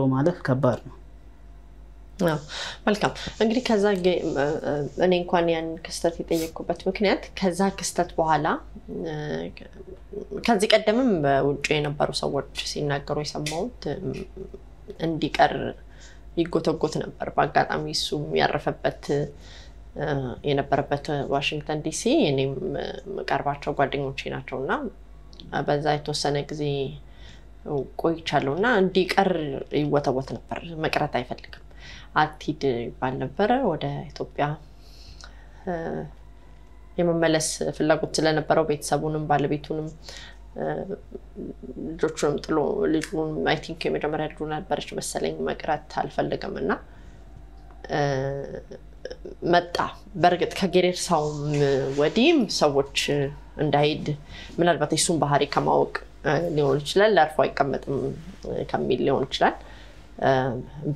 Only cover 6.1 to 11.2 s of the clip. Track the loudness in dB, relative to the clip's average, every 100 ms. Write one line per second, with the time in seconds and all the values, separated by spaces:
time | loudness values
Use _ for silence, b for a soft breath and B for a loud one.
6.1 | -2 -2 -2 -2 -6 -6 -2 -2 0 2
7.1 | 2 -2 -2 0 2 0 0 -4 -2 -2
8.1 | 0 2 4 2 -2 -6 -16 -12 -8 -6
9.1 | -6 -4 -6 -6 -12 -18 -18 -18 -18 -14
10.1 | -12 -10 -4 2 2 6 4 4 2 4
11.1 | 4